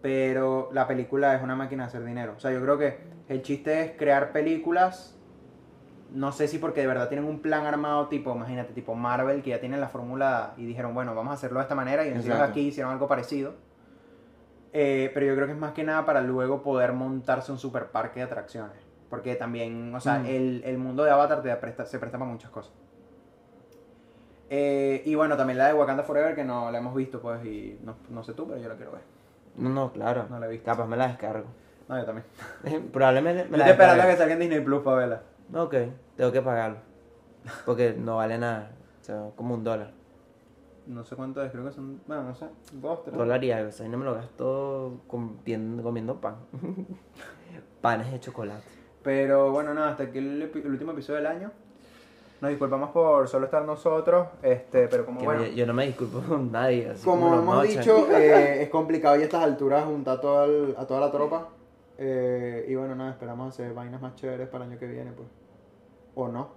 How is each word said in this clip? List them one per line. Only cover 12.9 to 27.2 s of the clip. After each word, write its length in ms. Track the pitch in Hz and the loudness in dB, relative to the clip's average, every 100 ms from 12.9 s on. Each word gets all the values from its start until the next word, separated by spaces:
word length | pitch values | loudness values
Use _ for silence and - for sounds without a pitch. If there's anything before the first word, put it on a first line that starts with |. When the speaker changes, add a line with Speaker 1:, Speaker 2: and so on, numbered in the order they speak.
Speaker 1:
algo 160 | 131 139 | -4 -2
parecido. 460 | 127 120 143 135 - _ _ - - - - - - _ - - | -2 -2 -6 -6 -10 _ _ -20 -20 -20 -20 -20 -20 _ -20 -8
Eh, 380 | 151 143 135 131 | 0 2 2 0
pero 120 | 143 139 | 0 2
yo 80 | |
creo 120 | 135 139 | 2 0
que 80 | |
es 40 | 151 | -4
más 140 | 151 | -8
que 100 | 151 | -4
nada 220 | 156 156 | -2 0
para 160 | 151 139 | 2 0
luego 420 | 127 127 127 139 | 2 0 0 -2
poder 300 | 143 127 123 | -2 0 0
montarse 580 | 127 131 131 123 131 127 | 0 -4 -6 -2 -2 -2
un 80 | 135 | -8
superparque 640 | 135 123 113 - 117 123 | -6 -6 -4 -4 -6 -6
de 60 | 123 | -8
atracciones. 500 | 113 - 117 107 - - - - | -8 -10 -12 -14 -16 -20 -20 -14
Porque 240 | 120 127 | -10 -6
también, 580 | 123 120 117 117 117 117 | -6 -4 -6 -6 -8 -8
o 60 | 123 | -6
sea, 180 | 131 120 | -2 -2
Speaker 2:
Mm. 80 | 123 | 0
Speaker 1:
el, 360 | 131 131 123 127 | -2 -2 -2 -6
el 120 | 131 | -6
mundo 240 | 127 127 | -6 0
de 80 | 151 | 4
Avatar 320 | 143 143 151 | 6 4 2
te 120 | 131 117 | 0 -4
presta, 300 | 113 - 120 | -6 -10 -10
se 120 | 127 | -8
presta 200 | 120 120 | -8 -8
para 120 | 127 | -8
muchas 200 | 117 - | -10 -14
cosas. 220 | - - - - - - - _ _ _ - - - - - _ - _ - - | -16 -18 -20 -20 -20 -20 -20 _ _ _ -20 -20 -20 -20 -20 _ -20 _ -20 -6
Eh, 540 | 139 143 139 139 135 | -2 0 2 0 0
y 100 | 147 | 0
bueno, 220 | 151 156 143 | 2 2 2
también 220 | 131 127 | 0 4
la 100 | 139 | 4
de 60 | |
Wakanda 300 | 151 143 135 | 6 2 0
Forever, 300 | 147 147 156 | 0 0 0
que 100 | 160 | 0
no 260 | 135 120 117 | -4 -4 -4
la 80 | 117 | -4
hemos 160 | 123 | -4
visto, 260 | 131 131 123 | -4 -4 -6